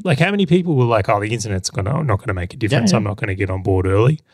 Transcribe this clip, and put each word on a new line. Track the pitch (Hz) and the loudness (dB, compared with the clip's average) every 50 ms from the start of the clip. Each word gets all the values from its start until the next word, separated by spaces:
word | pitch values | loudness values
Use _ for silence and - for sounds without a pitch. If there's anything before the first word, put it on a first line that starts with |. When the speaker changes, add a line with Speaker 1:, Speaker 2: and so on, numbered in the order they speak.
| 202 | -2
Speaker 1:
like, | 185 143 127 | 0 2 2
how | 165 190 | 2 2
many | 202 202 196 | 2 0 2
people | - 170 185 170 180 151 | 2 2 2 2 2 2
were | 131 123 | 2 2
like, | 117 120 107 92 - | 4 2 2 2 2
"Oh, | 110 104 | 0 0
the | 101 107 117 | 0 -2 -4
internet's | 113 107 110 98 95 - - | -4 -4 -4 -4 -4 -4 -4
gonna, | - - 95 98 - - 160 | -6 -4 -4 -2 -2 -2 0
not | 135 104 101 | 0 -2 -2
gonna | - - 95 | -2 -4 -4
make | 90 90 90 - | -4 -6 -8 -6
a | 131 | -6
difference. | 110 98 127 175 233 202 | -2 0 0 0 2 2
Speaker 2:
Yeah, | 175 | 2
yeah. | 113 | 0
Speaker 1:
I'm | 104 | 0
not | 101 101 - | -2 -4 -4
gonna | 117 101 95 | -4 -4 -4
get | 95 101 92 | -2 -2 -4
on | 92 92 | -4 -4
board | 92 98 95 92 92 | -2 0 0 2 2
early," | 95 95 101 113 135 156 - _ _ | 2 2 4 4 4 2 0 _ _